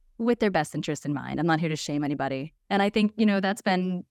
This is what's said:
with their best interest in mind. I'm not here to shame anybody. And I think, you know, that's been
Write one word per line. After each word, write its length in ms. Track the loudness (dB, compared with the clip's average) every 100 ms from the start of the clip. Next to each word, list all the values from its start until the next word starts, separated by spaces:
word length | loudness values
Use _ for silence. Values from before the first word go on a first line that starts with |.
| _ -4
with 220 | 0 2
their 120 | 2
best 240 | 2 0 -4
interest 300 | -4 -4 -4
in 80 |
mind. 260 | -4 -4 -2
I'm 80 | 2
not 120 | 2
here 100 | 0
to 60 | -4
shame 280 | -4 -2
anybody. 500 | -2 -2 -4 -4 -8 _ -2
And 120 | 2
I 80 | 2
think, 240 | 2 0 2
you 80 | 2
know, 140 | 2
that's 220 | 0 -2
been 440 | 0 0 0 -4 -8